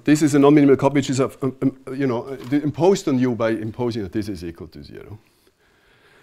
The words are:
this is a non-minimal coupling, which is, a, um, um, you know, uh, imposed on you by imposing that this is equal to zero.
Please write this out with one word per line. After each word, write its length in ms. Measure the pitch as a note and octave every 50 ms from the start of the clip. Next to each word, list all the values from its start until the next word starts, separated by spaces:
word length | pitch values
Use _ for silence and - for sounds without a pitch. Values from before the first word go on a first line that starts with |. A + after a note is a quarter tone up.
| -
this 180 | - D3 D3 D#3+
is 120 | C#3+ B2+
a 40 | C#3+
non-minimal 380 | C#3 C#3+ D3+ D#3 C#3+ C#3 C3+
coupling, 240 | B2+ C#3 C3+ C#3 C#3+
which 100 | C3+ -
is, 80 | C3 B2+
a, 60 | C3+ A2+ - - -
um, 140 | C3 B2+ -
um, 160 | C3+ C3+ C3 - _ - C3
you 140 | C3+ C#3+
know, 220 | C3 A#2 A#2 - -
uh, 280 | - - - A#2+ C#3+
imposed 520 | D3 D3 D3 C3+ - D#3+ F#3 G3 F#3+ - D#3+
on 100 | C3+ B2+
you 160 | B2+ B2+ A#2+
by 160 | G#2 A#2 A2+
imposing 520 | A2+ G#2+ A2 A2+ G#2 - B2 A#2+ A2+ A#2+ G2
that 80 | F2 -
this 160 | A2 G2 G#2+
is 160 | G2 E2 F2
equal 240 | E2+ E2 - F2+ D#2
to 140 | - D2 C#2+
zero. 340 | - G#1 G1+ - - G#2+ - _ _ _ _ _ _ _ _ _ _ _ _ _ _ _ _ _ _ _ _